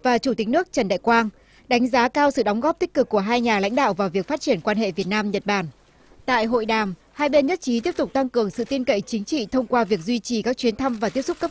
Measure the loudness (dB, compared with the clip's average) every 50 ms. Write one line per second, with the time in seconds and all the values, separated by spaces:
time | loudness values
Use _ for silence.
0 | 0 0 0 2 2 0 -2 0 0 0 0 0 0 0 -2 -2 0 0 -2 0
1 | 2 2 4 4 2 0 -4 _ _ _ -20 -20 _ 0 0 2 2 2 2 2
2 | 2 2 2 2 2 2 2 2 0 0 0 0 0 0 0 0 -4 0 0 0
3 | 0 2 0 0 2 2 0 2 2 2 2 2 0 2 2 2 2 2 2 0
4 | -2 0 -2 -2 -2 -2 -4 -2 0 0 0 0 0 0 0 0 0 -2 -2 -4
5 | -4 -2 -2 -2 0 0 -2 -2 -2 0 -2 -2 -2 -4 -10 _ _ _ _ _
6 | _ -20 -20 -10 -2 0 2 2 2 2 0 0 0 0 0 0 0 -2 -6 -8
7 | _ _ _ -2 0 2 4 4 4 2 0 -2 -2 -2 -2 0 0 -2 -2 -2
8 | -2 -2 0 -2 -2 0 0 -2 -2 -2 -2 -6 -4 -2 -2 -2 0 0 0 0
9 | -2 -4 -6 -6 -4 -4 -4 -4 -2 -2 -2 -2 -2 0 0 0 2 0 0 -2
10 | 0 -2 -4 -4 -2 -4 -4 -2 -2 -2 -4 -2 -2 -2 -2 0 -2 -4 -2 -2
11 | -4 -2 -2 -2 -2 -4 -4 -4 -6 -4